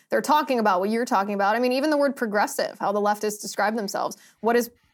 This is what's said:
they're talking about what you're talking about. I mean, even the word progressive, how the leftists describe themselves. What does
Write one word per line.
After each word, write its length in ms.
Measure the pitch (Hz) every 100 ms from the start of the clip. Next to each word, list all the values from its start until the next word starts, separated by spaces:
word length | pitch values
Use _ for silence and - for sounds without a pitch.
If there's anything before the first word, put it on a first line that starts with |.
| -
they're 120 | 226
talking 380 | 208 302 294 254
about 200 | 214 185
what 120 | 196
you're 140 | 226 247
talking 280 | 208 202
about. 220 | 202 196 220
I 40 |
mean, 120 | 247
even 180 | 254 302
the 80 | 294
word 180 | 285 269
progressive, 640 | 233 202 262 - 202 -
how 120 | 214
the 80 | 202
leftists 420 | 202 208 214 208
describe 340 | 196 - 208 226
themselves. 420 | 202 - - - - _
What 120 | 214
does 160 | 240 233 _ _